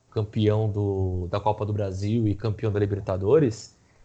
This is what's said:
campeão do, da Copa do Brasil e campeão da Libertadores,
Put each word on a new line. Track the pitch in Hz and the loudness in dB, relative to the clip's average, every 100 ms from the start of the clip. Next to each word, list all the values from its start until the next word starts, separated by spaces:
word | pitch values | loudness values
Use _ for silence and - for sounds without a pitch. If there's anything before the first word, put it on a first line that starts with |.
| _ | _
campeão | - 104 117 104 104 110 | -6 -4 2 2 2 0
do, | 101 101 95 92 90 87 | 0 -2 0 -2 -2 -4
da | 101 | -2
Copa | 107 107 104 | -2 -2 -2
do | |
Brasil | 104 98 95 101 117 107 | -2 -4 -4 -2 2 2
e | |
campeão | 101 113 101 110 | 0 -2 -2 -2
da | 101 | 0
Libertadores, | 101 98 101 92 98 151 135 110 - _ _ _ | 0 -2 -2 -2 4 4 4 0 -12 _ _ _